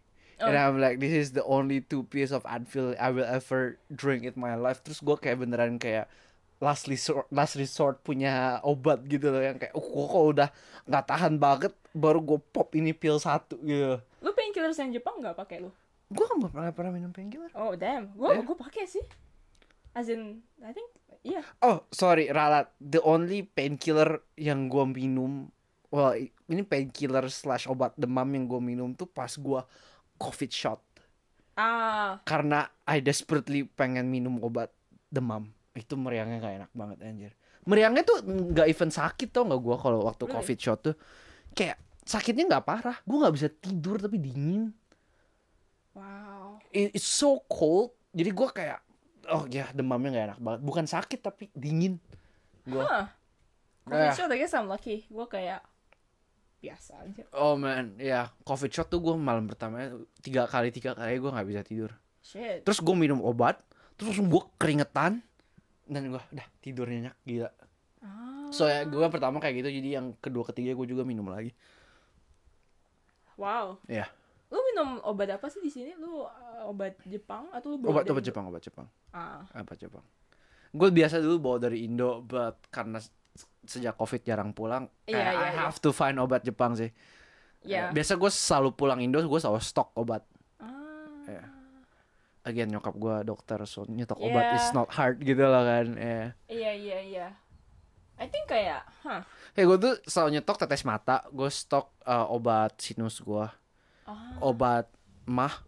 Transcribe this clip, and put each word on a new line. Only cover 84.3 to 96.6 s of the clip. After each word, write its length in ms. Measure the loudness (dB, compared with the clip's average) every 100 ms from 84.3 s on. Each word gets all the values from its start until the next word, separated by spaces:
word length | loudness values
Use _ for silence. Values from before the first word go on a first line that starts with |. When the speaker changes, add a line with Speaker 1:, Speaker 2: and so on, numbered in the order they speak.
| -2 -4
Speaker 2:
pulang, 340 | -6 -4 -4 -6 _
Speaker 1:
Iya, 100 | -4 -2
Speaker 2:
kayak 100 | 0
Speaker 1:
iya, 120 | 0
Speaker 2:
I 40 |
Speaker 1:
iya. 100 | -2 -2
Speaker 2:
have 180 | -4 0
to 100 | 0
find 280 | 2 2 2
obat 240 | 2 0
Jepang 320 | 0 0 0
sih. 200 | 0 -4 -8 -20 -20 -20 _ _ _
Speaker 1:
Iya. 280 | -6 -4 -2
Speaker 2:
Eh, 40 |
biasa 200 | -2 0 2
gua 140 | 2
selalu 400 | 2 2 4 4
pulang 280 | 2 2 2
Indo, 180 | 2 2
gua 180 | 2 2
selalu 200 | 2 0
stok 300 | 0 0 0 -2
obat. 260 | -2 -4 -6 _ _ _
Speaker 1:
Ah. 680 | -18 -16 -16 -18 -18 -18 -16
Speaker 2:
Iya. 180 | -16 -18 -20 -20 -20 _ _ _ _ _ _
Again, 260 | -6 -4 -2
nyokap 240 | -2 -6
gua 280 | -4 -2 -2
dokter, 360 | -4 -8 -8 -8
so 220 | -8 -10 -10
nyetok 340 | -8 -6 -4
obat 260 | 0 2 4
Speaker 1:
Iya. 100 | 2
Speaker 2:
is 120 | 2
not 180 | 2 0
hard 260 | 2 2 2
gitu 240 | 2 4
loh 220 | 6 6
kan. 240 | 6 4 2 -2
Iya. 280 | -4 -4 -6 -10 -12
Speaker 1:
Iya, 240 | -6